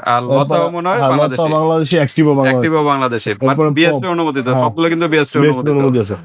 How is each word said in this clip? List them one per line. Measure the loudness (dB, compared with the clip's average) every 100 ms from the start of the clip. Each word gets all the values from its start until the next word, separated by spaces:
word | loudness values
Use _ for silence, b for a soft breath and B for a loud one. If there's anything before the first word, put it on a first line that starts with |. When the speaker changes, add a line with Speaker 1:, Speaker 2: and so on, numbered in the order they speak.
| -2
Speaker 1:
আর | -2
লতাও | 0 0 2 0
Speaker 2:
এরপর, | 0
Speaker 1:
মনে | -2 -2
হয় | 0
Speaker 2:
হ্যাঁ, | 0
Speaker 1:
বাংলাদেশী। | 0 0 0
Speaker 2:
লতাও | 0 0
বাংলাদেশী, | 0 0 0 0
অ্যাক্টিভও | 0 2 2
বাংলাদেশী। | 2 2
Speaker 1:
অ্যাক্টিভও | 2 0 0 0
বাংলাদেশী। | 0 0 -2 -4
But | -2 -2
Speaker 2:
এরপর | 0 0
Speaker 1:
বিএসটি | 2 2 2 -2
Speaker 2:
পপ। |
Speaker 1:
অনুমোদিত। | -2 -2 -2 -2
Speaker 2:
হ্যাঁ। | 0
Speaker 1:
সবগুলো | 0 0 0
কিন্তু | 0 0
বিএসটি | 0 0 2
Speaker 2:
বিএসটি | 2
Speaker 1:
অনুমোদিত। | 2 0
Speaker 2:
অনুমোদিত | 0 2 0
আছে। | -2 -6